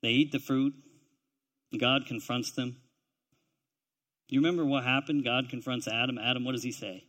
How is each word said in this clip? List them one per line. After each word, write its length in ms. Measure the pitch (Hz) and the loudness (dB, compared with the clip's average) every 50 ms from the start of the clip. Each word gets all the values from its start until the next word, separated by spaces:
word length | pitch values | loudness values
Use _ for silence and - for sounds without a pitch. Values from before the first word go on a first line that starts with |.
| - | 0
They 80 | 117 | 4
eat 200 | 117 127 151 147 | 4 4 4 4
the 80 | - 139 | 2 -6
fruit. 360 | - - 135 131 135 139 139 - - - - - _ _ _ _ _ _ _ _ _ _ _ _ _ _ - | -2 0 2 2 2 2 0 -4 -16 -20 -20 -20 _ _ _ _ _ _ _ _ _ _ _ _ _ _ -4
God 300 | 110 120 123 131 139 127 | 0 2 2 2 2 0
confronts 460 | - 123 113 - - 120 123 117 - - | -4 -8 -10 -6 -4 -4 -4 -4 -4 -4
them. 240 | - 127 123 123 - _ _ _ _ _ _ _ _ _ _ _ _ _ _ _ _ _ _ _ _ _ _ _ _ _ _ _ _ _ _ | -4 -6 -6 -6 -12 _ _ _ _ _ _ _ _ _ _ _ _ _ _ _ _ _ _ _ _ _ _ _ _ _ _ _ _ _ _
You 120 | - 135 | 2 4
remember 240 | 147 165 180 170 160 | 4 4 4 2 2
what 200 | 139 139 139 123 | 2 2 2 2
happened? 400 | 123 127 135 139 - 156 143 131 | 2 2 2 2 2 0 0 2
God 240 | 123 120 127 131 127 | 2 2 0 0 -2
confronts 400 | - 123 - - 127 120 107 - | -6 -6 -4 -2 -4 -2 -2 -4
Adam. 280 | 110 117 120 127 123 104 | -2 -2 0 -2 -2 -2
Adam, 260 | 107 120 123 127 123 | -2 -2 -2 0 0
what 80 | 127 131 | -2 -2
does 100 | 120 113 | -2 -4
he 100 | 127 110 | -6 -8
say? 320 | - - 101 92 92 - | -6 -8 -10 -10 -12 -16